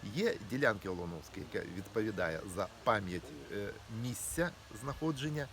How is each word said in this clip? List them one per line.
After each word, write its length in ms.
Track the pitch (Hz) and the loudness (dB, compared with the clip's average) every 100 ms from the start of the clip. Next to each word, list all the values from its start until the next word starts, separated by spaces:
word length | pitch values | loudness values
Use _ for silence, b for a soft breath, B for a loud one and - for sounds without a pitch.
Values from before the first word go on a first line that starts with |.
| 101 | -4
Є 200 | 120 214 - 104 | 2 2 2 0
ділянки 380 | 127 135 101 95 | 4 6 4 0
головного 280 | 90 85 85 | -2 -2 -4
мозку, 220 | - 95 90 | -6 -8 -2
яка 140 | 101 - 87 | -2 -2 -6
відповідає 640 | 95 113 107 95 87 80 98 92 | -2 2 2 4 2 2 -2 -2
за 120 | 92 - | -2 2
пам'ять, 380 | - 110 95 90 - - - | 4 4 4 -2 -4 -12 -6
е, 180 | 98 101 - - 113 | -4 -4 -6 -8 -4
місця 480 | 123 120 - - 170 - - 107 | -2 -2 -2 0 0 -2 -14 -8
знаходження 680 | 135 139 160 143 151 151 135 | -6 0 0 2 0 0 -2